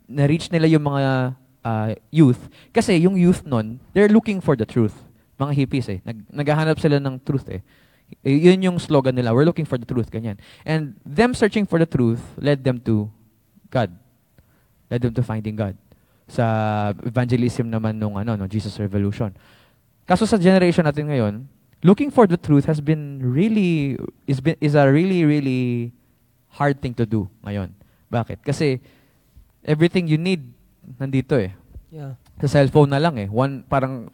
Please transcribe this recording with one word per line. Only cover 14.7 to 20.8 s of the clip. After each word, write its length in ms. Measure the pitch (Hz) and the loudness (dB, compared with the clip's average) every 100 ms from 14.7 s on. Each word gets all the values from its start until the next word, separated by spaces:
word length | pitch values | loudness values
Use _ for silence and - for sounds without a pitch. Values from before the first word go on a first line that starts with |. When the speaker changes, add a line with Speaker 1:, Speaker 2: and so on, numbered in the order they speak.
| _ - | _ -8
Speaker 1:
Led 80 | 120 | -4
them 160 | 123 113 | -2 -2
to 80 | |
finding 320 | 120 110 107 107 | -4 -6 -6 -6
God. 240 | 104 92 _ _ _ _ _ | -6 -8 _ _ _ _ _
Sa 160 | - 117 110 107 107 104 101 | -2 0 0 0 -2 -2 -4
evangelism 680 | - 117 123 123 120 - 117 | -4 -2 0 0 0 -2 -4
naman 240 | 110 110 110 | -4 -4 -4
nung, 240 | 107 101 | -4 -4
ano, 160 | 113 107 | -4 -4
no, 100 | 95 | -4
Jesus 300 | 107 104 - | -6 -6 -6
Revolution. 540 | 104 101 98 104 110 - _ _ _ _ _ _ | -4 -2 -2 -4 -6 -10 _ _ _ _ _ _
Kaso 240 | - 180 220 | -2 0 2
sa 80 | 220 | 2
generation 480 | 175 190 180 170 | 4 4 4 2